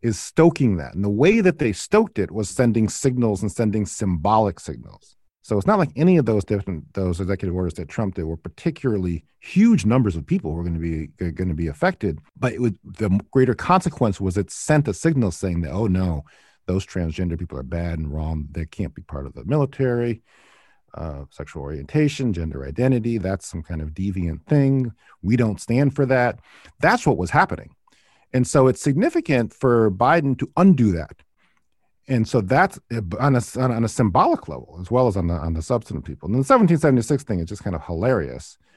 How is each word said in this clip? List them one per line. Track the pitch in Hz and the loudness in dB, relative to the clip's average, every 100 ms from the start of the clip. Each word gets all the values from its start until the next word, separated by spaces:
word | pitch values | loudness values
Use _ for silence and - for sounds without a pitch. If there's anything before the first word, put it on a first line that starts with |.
is | 117 101 | -6 -6
stoking | - - 165 160 123 90 | -2 4 4 4 0 0
that. | 65 | -4
And | 85 | -6
the | 101 | -4
way | 104 165 226 | 2 4 4
that | 180 - | 2 0
they | 123 | -2
stoked | 98 - 214 220 - | -4 0 2 2 -2
it | 90 | -4
was | 101 104 | -4 -4
sending | - 120 113 107 | 0 2 2 0
signals | - 139 123 117 101 | 0 -2 0 0 0
and | 107 | -4
sending | - 110 107 101 | -2 -2 0 -4
symbolic | - 101 85 98 110 104 82 | -4 -2 0 2 2 2 -2
signals. | - 64 50 50 _ _ _ _ | -10 -14 -16 -20 _ _ _ _
So | - 104 | -2 0
it's | 95 | 2
not | 208 | 2
like | 165 123 | 0 2
any | 175 175 | 4 4
of | 117 | 4
those | 107 | 0
different, | - 104 98 82 - | 0 -2 -4 -8 -8
those | - 92 85 | -4 -2 -2
executive | 92 98 95 | -2 -4 -2
orders | 90 90 | -2 -4
that | - 78 | -6 -8
Trump | - 101 | -6 -4
did | 92 | -4
were | 80 82 | -6 -8
particularly | - - 175 160 131 104 90 82 - _ | -12 -8 -6 -4 -2 -2 -2 -4 -8 _
huge | - 180 226 220 | -2 4 6 6
numbers | 101 127 107 80 | 4 4 4 0
of | 69 | -2
people | 92 80 | -4 -2
who | 82 | -4
were | |
gonna | 87 82 | -4 -4
be, | 85 80 76 - | -4 -4 -8 -6
g-, | 87 | -6
gonna | - 90 | -4 -4
be | 78 80 | -4 -4
affected. | 76 180 185 101 76 - - | -2 -2 0 -4 -6 -12 -6
But | 123 | -4
it | 120 | -2
would, | 120 92 | -2 -4
the | 101 95 107 | -12 -6 0
m-, | 98 - | 0 2
greater | 135 127 | 2 2
consequence | 110 - 180 175 - 113 - | 2 2 2 0 0 -2 0
was | 95 90 | -2 -2
it | 92 | -4
sent | - - 151 143 | -6 2 2 2
a | |
signal | 95 165 143 101 | -2 0 0 0
saying | - 95 85 | -2 -4 -2
that, | 78 | -4
"Oh, | 85 110 | -2 0
no, | 92 92 78 - _ _ _ - | 0 0 -2 -8 _ _ _ -4
those | 92 - | -4 -4
transgender | 95 82 80 87 82 | -6 -6 -4 -4 -4
people | 87 67 | -6 -10
are | |
bad | 65 85 87 82 | -8 -6 -4 -4
and | 76 | -6
wrong. | 76 78 80 73 | -6 -4 -6 -8
They | 78 80 | -8 -8
can't | - 92 | -8 -8
be | - | -8
part | - 73 67 | -12 -12 -10
of | |
the | - | -12
military. | 73 151 139 - 131 120 120 113 _ _ _ _ _ _ _ | -4 -2 -2 -2 -2 0 -2 -6 _ _ _ _ _ _ _
Uh, | - 78 71 71 | -12 -12 -12 -14
sexual | - 73 78 | -16 -14 -12
orientation, | 69 76 69 147 151 147 127 | -10 -12 -4 0 0 0 -4
gender | 87 82 71 67 | -2 -4 -6 -8
identity, | 76 127 123 113 117 | 0 2 2 0 -2
that's | 92 98 - | -2 -4 -6
some | 90 | -12
kind | - 85 | -8 -8
of | 78 | -8
deviant | 78 98 92 87 76 - | -6 -6 -4 -4 -6 0
thing. | 147 135 135 120 - _ _ | 2 4 2 -2 -8 _ _
We | 101 127 | 0 2
don't | 113 98 | 2 -2
stand | - 120 143 | 0 2 2
for | 143 131 | 2 2
that." | 131 123 107 _ - - - | 2 2 -2 _ -20 -20 0
That's | 165 233 151 | 2 2 2
what | 98 | 0
was | 90 | 2
happening. | 147 185 - - _ _ _ _ _ _ | 2 2 -2 -12 _ _ _ _ _ _
And | 127 123 | -2 2
so | 147 131 | 4 4
it's | - | 4
significant | 147 139 302 339 - 131 113 | 0 0 0 0 0 0 0
for | - 131 120 110 | -2 2 4 2
Biden | 95 123 170 139 127 | 2 2 4 2 -2
to | 143 - | -2 4
undo | 190 160 110 | 6 6 4
that. | 85 73 - _ _ _ _ _ _ _ _ - | 0 -6 -14 _ _ _ _ _ _ _ _ -4
And | 127 110 | -2 0
so | 123 | 0
that's, | 92 135 190 - - | 2 2 2 -2 -8
uh, | 117 92 - | -6 -6 -2
on | 139 127 | 2 2
a, | - 120 | -2 -2
on, | 127 | -2
on | 113 | 0
a | 113 | -2
symbolic | - 110 107 220 320 - | 0 2 4 2 0 -4
level, | 65 - 85 | -12 -14 -14
as | 92 | 0
well | 123 127 | 2 2
as | 95 | 2
on | 85 | -2
the, | |
on | 87 82 | -2 -2
the | 80 | -4
substantive | - 120 - 73 | -2 -4 -4 -10
people. | 64 69 78 | -10 -10 -4
And | 120 | -2
the | |
seventeen | 139 262 185 165 | 4 4 4 4
seventy-six | 151 127 113 139 | 4 2 2 -2
thing | - 92 | -2 -6
is | 82 | -6
just | 104 | -8
kind | 104 82 | -8 -8
of | |
hilarious, | - 85 117 117 69 62 - - _ | -6 -4 0 0 -2 -10 -16 -20 _